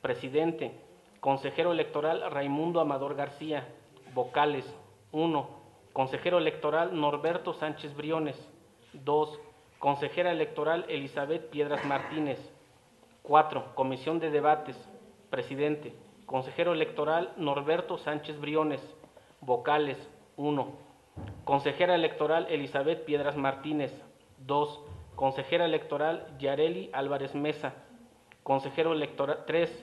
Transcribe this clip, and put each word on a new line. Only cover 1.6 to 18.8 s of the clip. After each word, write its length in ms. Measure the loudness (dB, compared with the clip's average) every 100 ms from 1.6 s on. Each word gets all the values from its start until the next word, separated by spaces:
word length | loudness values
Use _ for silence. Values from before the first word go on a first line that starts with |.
| 2
electoral 580 | 2 0 0 0 0 -2
Raimundo 520 | -2 -2 0 2 2
Amador 340 | 2 0 -2 -4
García. 500 | -6 -6 -4 -4 -6 -16 -20 -20 -8
Vocales. 520 | -2 0 4 2 2 -6 -14 -20 -20 -8
Uno. 340 | 0 2 2 -2 -12 -20 -20 -8
Consejero 440 | -2 -2 0 2 4
electoral 640 | 2 0 0 2 2 2
Norberto 540 | 0 2 0 -2 -4
Sánchez 420 | -4 -4 -6 -10 -8
Briones. 400 | -4 -2 -2 -6 -16 -20 -20 _ -20
Dos. 480 | -8 2 2 2 -4 -18 -20 -20 -2
Consejera 540 | 0 2 0 0 2
electoral 520 | 2 -2 0 0 0 0
Elizabeth 600 | -4 -4 -4 -2 -2 -4
Piedras 360 | -2 0 0 0
Martínez. 540 | -2 -2 -2 -2 -4 -8 -20 -20 -20 _ _ -20 -20
Cuatro. 520 | 6 6 6 0 -6
Comisión 460 | -2 0 0 -2 0
de 120 | 2
Debates. 440 | 4 4 4 2 -12 -16 -20 -20 -20 -6
Presidente. 640 | -6 -4 0 0 0 -4 -14 -20 -20 -4
Consejero 480 | -4 -2 0 2
electoral 580 | 4 0 0 2 2 0 -2
Norberto 600 | 0 0 2 0 0 -4
Sánchez 400 | -2 -4 -6 -8
Briones. 400 | 0 2 2 -2